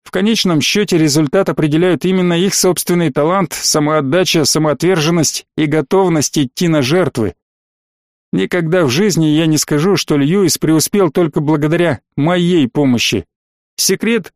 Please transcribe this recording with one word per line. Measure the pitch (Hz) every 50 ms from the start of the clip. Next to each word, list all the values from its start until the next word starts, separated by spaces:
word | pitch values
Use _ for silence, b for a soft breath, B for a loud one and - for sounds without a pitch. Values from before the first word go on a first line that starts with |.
| _
в | -
конечном | - 185 196 220 226 - - 190 170 147
счете | - - - 202 208 - 185 165
результат | 160 151 131 156 156 139 - 190 190 185
определяют | 156 - 151 151 147 165 175 185 170 - -
именно | 180 190 185 180 175 170
их | 165 185 202 -
собственный | - - 185 170 - - - 180 175 170 151 127
талант, | 147 147 160 180 196 185 - -
самоотдача, | - - - - 156 151 147 156 151 143 131 147 180 185 - - 170 143
самоотверженность | - - 160 156 151 143 - 160 180 190 - - 160 170 170 - - - - - _ -
и | - 156
готовность | 151 147 156 156 - 196 190 196 180 165 151 135 - -
идти | 165 139 123 - - 180
на | 170 156 151 127
жертвы. | 117 160 143 - 135 - - 110 90 - _ _ _ _ _ _ _ _ _ _ _ _ _ _ _ _ _ _ - -
Никогда | 180 190 - - 180 165 156 170 185 170
в | 131
жизни | 117 160 208 208 165 165 160
я | 156 151 156 170
не | 160 156
скажу, | 143 - - 151 147 156 202 190
что | 147 - - 151
Льюис | 147 139 143 180 208 190 160 - -
преуспел | - 156 160 156 - - - 202 190 156 -
только | 180 180 156 - 175
благодаря | 147 143 156 151 147 151 160 170 175 165 131 - _ _ -
моей | - 143 165 180 180 175 175 180 170 139
помощи. | 117 - 143 147 131 123 113 - - 120 98 - _ _ _ _ _ _ _ _ _ _
Секрет | - - - 196 - - 220 233 220 156 - _